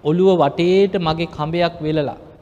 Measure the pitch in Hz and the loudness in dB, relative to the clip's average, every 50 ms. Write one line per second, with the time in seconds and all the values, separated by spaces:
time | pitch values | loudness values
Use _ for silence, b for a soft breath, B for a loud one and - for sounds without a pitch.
0 | - 151 160 175 185 190 185 170 147 143 - - 170 180 185 190 196 190 190 196 | 0 0 0 4 4 4 4 4 2 0 2 0 0 2 4 2 2 2 0 -2
1 | 175 160 160 165 170 165 - - 151 156 165 175 170 165 170 - 151 156 156 160 | -2 -2 -2 -2 -4 -8 -6 -8 -8 -4 -2 -2 -2 -2 -2 -6 -6 -4 -2 -2
2 | 147 123 104 - - - - - | -2 -4 -6 -10 -18 -20 -20 -20